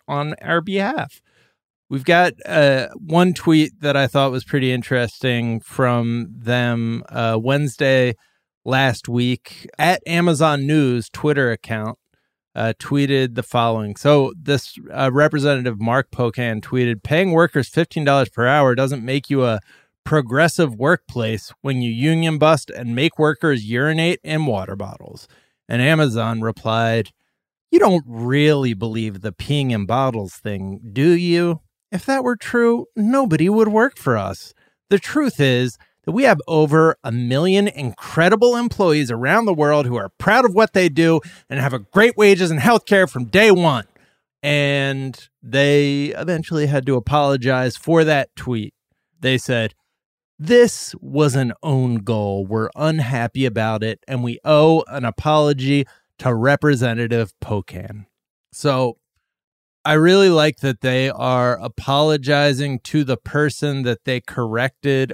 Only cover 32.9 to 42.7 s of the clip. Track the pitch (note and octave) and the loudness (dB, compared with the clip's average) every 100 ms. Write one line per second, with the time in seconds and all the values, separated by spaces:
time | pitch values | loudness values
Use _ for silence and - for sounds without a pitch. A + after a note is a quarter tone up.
32.9 | - G#3+ C4+ C4 D#3 E3+ G#3+ G#3+ G#3+ B3+ | -2 0 2 2 2 2 4 2 2 0
33.9 | - C#3+ A2+ F#2+ F#2+ - _ _ _ _ | -2 -2 -2 -2 -8 -16 _ _ _ _
34.9 | G3 - D4 C#4+ - C#3 B2 B2+ - _ | 0 0 -2 -2 0 0 2 -2 -6 _
35.9 | _ - G3 C4+ E3+ - D#3+ D3+ D#3 D#3+ | _ -6 0 2 2 2 2 4 4 4
36.9 | - B2+ A#2 A#2+ C3 F3+ F#3+ G3+ - C3 | 2 -4 -4 -2 0 2 2 0 -4 -10
37.9 | - - - E3+ G#3+ A#3+ A#3+ A#3+ - F#3+ | -10 -6 2 4 6 4 4 -2 0 2
38.9 | D3+ C3 A2+ B2+ G3+ A3 E3 D3 D3 B2+ | 2 0 -2 0 2 2 0 2 2 0
39.9 | A#2+ G2 - - A#3 B3 F#3 A3 G3 F3+ | -4 -8 -4 2 2 4 2 2 2 0
40.9 | C#3+ E3 E3 - - _ C3+ C3 B2+ G2+ | 2 2 2 -2 -14 _ -4 -2 -4 -2
41.9 | G3 A#3 A3 G#3 F#3+ F3+ D#3+ D3 | 2 4 6 4 4 2 0 2